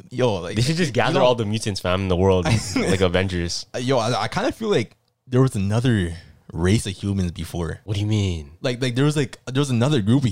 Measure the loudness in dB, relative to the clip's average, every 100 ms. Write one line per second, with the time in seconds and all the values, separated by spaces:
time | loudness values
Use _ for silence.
0 | -10 -2 0 0 -4 -2 -2 0 -2 0
1 | 0 2 2 2 -2 -4 -4 -4 -2 -2
2 | 0 2 4 2 2 0 0 -4 -2 0
3 | 0 0 -2 -2 -4 -6 -10 -8 -2 0
4 | 0 -2 -4 -4 -4 -4 -2 -2 -2 _
5 | _ _ _ 2 2 0 -2 0 0 0
6 | -2 -6 -14 -20 -12 -2 2 2 0 -6
7 | -4 -2 -2 -4 -10 -8 -8 -8 -8 -4
8 | -2 0 -2 -4 -10 -8 -6 2 2 4
9 | 4 4 0 -4 -6 -2 2 4 4 4
10 | 4 4 4